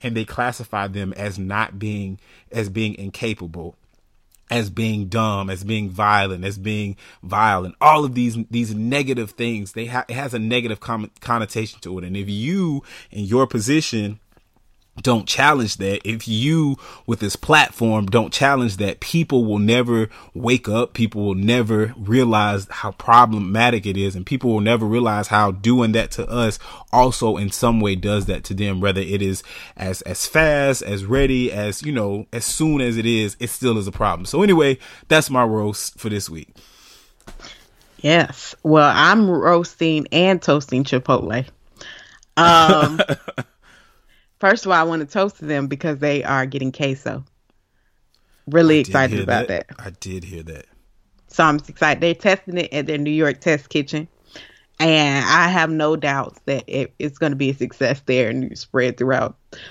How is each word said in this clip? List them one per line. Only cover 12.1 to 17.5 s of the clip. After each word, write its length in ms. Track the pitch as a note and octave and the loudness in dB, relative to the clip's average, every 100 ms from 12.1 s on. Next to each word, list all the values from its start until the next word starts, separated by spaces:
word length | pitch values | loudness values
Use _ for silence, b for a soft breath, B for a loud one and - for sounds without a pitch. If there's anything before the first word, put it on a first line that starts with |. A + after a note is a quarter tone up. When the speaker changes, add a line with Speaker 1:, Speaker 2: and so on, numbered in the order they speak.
| G2 | -8
Speaker 1:
if 140 | G2 | -6
you, 520 | G2+ B2+ G3 F3 C#3 B B B | -6 -4 -2 -2 -4 B B B
in 140 | G#2 | -10
your 220 | G2 A#2+ C3 | 0 2 2
position, 720 | B2 G#2+ D#3 D3+ A2+ G#2 G#2 _ _ _ _ _ _ _ - | 0 0 0 0 -4 -6 -8 _ _ _ _ _ _ _ -6
don't 240 | - A#2 F#2+ | 0 0 0
challenge 500 | - C#3 D3 A2 - | 2 2 2 0 -4
that, 220 | G2 G2+ | -4 -4
if 220 | G2 A2 A#2 | -6 -8 -4
you, 500 | A2 C3+ D#3+ D3+ C3+ B B - | -2 0 2 0 -2 B B -6
with 140 | A#2 | -4
this 160 | G2+ - | -4 -4
platform, 720 | - | 2